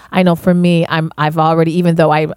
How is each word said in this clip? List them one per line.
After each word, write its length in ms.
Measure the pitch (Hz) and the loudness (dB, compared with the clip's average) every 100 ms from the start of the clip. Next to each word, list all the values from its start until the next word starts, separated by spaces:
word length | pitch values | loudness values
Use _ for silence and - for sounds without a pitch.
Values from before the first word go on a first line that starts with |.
| - | -6
I 100 | 185 | 0
know 120 | 185 165 | 0 0
for 180 | 190 | 0
me, 320 | 175 175 170 165 | 0 2 0 0
I'm, 240 | 160 160 - | -4 -4 -4
I've 200 | 151 160 | -4 0
already, 360 | 160 165 165 | 0 2 0
even 220 | 175 175 165 | 0 0 2
though 160 | 156 | 2
I, 140 | 151 156 | 0 -2